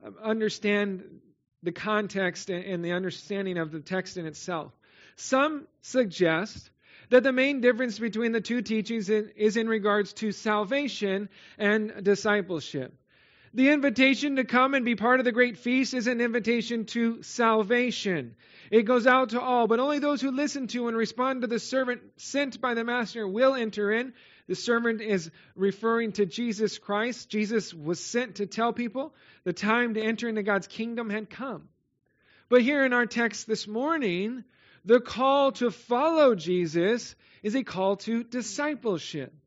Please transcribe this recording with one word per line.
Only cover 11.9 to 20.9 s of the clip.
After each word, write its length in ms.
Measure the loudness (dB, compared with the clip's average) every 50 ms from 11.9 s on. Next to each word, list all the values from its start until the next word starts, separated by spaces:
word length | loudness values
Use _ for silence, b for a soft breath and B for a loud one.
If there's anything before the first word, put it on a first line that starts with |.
| -6 -4 2
discipleship. 920 | 2 2 2 2 0 2 2 0 -2 -6 -6 -6 -6 -8 -8 -8 -8 -12 _ _ b b b b b b b b b b
The 160 | 4 4 6
invitation 680 | 6 4 2 0 2 4 4 4 4 2 0 -2 0 -2
to 60 | -2
come 300 | 0 2 2 2 4 2
and 100 | 0 0
be 120 | 0 -2
part 240 | 0 2 2 2 4
of 40 | 2
the 80 | 0
great 280 | 2 2 2 2 2 -4
feast 340 | -2 0 2 2 2 0 -2
is 140 | -2 -2 -2
an 120 | 0 0
invitation 680 | 0 0 0 -2 0 0 0 0 0 -2 -4 -6 -6 -4
to 340 | -2 0 0 0 0 -4
salvation. 1120 | -10 -14 -4 0 2 4 4 2 2 2 2 2 2 0 -2 -4 -4 -2 -2 -2 -4 -8 -12 B B B B B B B
It 120 | 2 2 4
goes 220 | 4 2 4 6
out 240 | 6 6 6 4 2
to 100 | -2 -4
all, 280 | -2 0 2 2 4 4
but 120 | 2 2
only 200 | 2 0 0 0
those 200 | 0 0 0 0
who 120 | -2 -4
listen 340 | -2 0 -2 -2 -2 -6 -8 -6
to 180 | -6 -4 -4
and 100 | -2